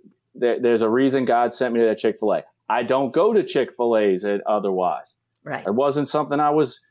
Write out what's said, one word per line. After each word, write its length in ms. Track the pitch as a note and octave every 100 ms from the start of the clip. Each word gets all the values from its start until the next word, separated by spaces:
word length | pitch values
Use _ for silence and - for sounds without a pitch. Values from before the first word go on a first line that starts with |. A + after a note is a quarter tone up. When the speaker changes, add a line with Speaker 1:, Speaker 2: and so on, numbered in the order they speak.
| - _ _ -
Speaker 1:
there, 240 | A#2+ -
there's 220 | A#2+ A2+
a 80 | A2
reason 360 | A#2+ C3+ C3+ A#2+
God 280 | A#2+ A#2+
sent 200 | - B2+
me 60 | A#2
to 60 | A2+
that 100 | G#2+
Chick-fil-A. 460 | - - G#2 E2 - _ -
I 140 | A2+
don't 300 | A#2 C3 C3+
go 200 | D#3 G#3
to 100 | G#3+
Chick-fil-A's 800 | D3+ C#3+ A#2+ - A#2 A2+ G#2 F#2
and 180 | G2+ G2+
otherwise. 720 | - G#2 G2 F#2 F2+ D2 - _ _ _
Speaker 2:
Right. 220 | - C3+ -
Speaker 1:
It 80 |
wasn't 340 | A2 C#3+ C#3+ C#3
something 320 | D3+ C#3 C#3+
I 120 | D3
was 300 | D3+ C#3+ - _